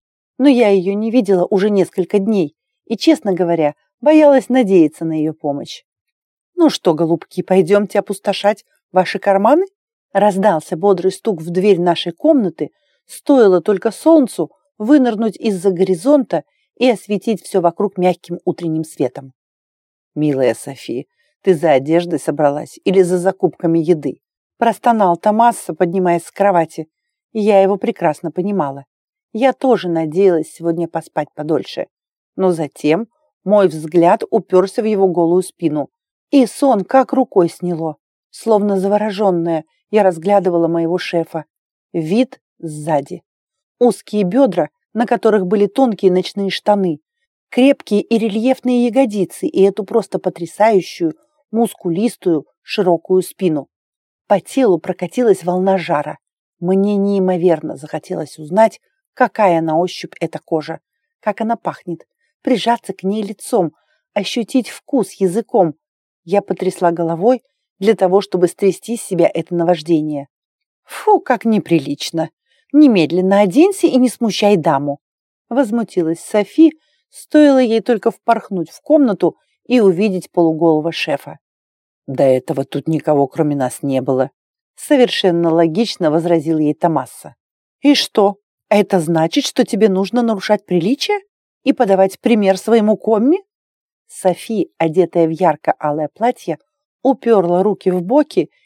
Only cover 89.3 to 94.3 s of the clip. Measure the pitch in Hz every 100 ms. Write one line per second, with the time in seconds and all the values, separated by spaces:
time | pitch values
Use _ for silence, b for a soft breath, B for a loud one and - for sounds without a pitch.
89.3 | 294 - - 233 202 220 190 196 240 233
90.3 | 202 - 208 - 180 175 277 - 415 -
91.3 | _ _ _ - - 208 190 190 - -
92.3 | 220 196 190 - 226 208 214 - 220 254
93.3 | 381 _ _ _ _ _ _ _ - 190